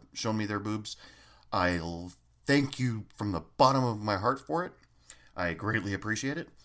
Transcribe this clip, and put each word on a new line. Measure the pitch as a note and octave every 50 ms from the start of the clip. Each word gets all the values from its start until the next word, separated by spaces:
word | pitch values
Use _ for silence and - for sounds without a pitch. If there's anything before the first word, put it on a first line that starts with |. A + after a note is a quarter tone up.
| - -
shown | - - - A2+ A2
me | G#2+ G#2+
their | G2+ G#2 G2+
boobs, | G#2 G#2 G#2+ G#2+ G#2+ - - - - - - - - - - - - -
I | - G2 F2+ F2+ F2+
l-, | E2+ E2 E2+ E2+ E2+ F2+ F#2 - - _ _ _ _ -
thank | - C#3 C#3+ C#3 C#3 - -
you | B2+ B2 A2+ A2 - - -
from | - G#2+ G#2
the | F2 E2 - - -
bottom | - C3+ C3 C3+ C3+ B2+
of | A#2+ A2 G#2
my | G#2 G#2 G2+
heart | F#2+ G#2 B2 C3+ C3 -
for | - D#3 E3+ F3+
it. | F#3 - - _ _ _ _ _ - - - - - -
I | - F2 E2+ E2
greatly | - G2 G#2+ G#2+ G#2+ F2+ G2+ G2
appreciate | F#2+ - G#2+ A2 G#2+ C3+ C3+ D3+ E3+
it. | - - - -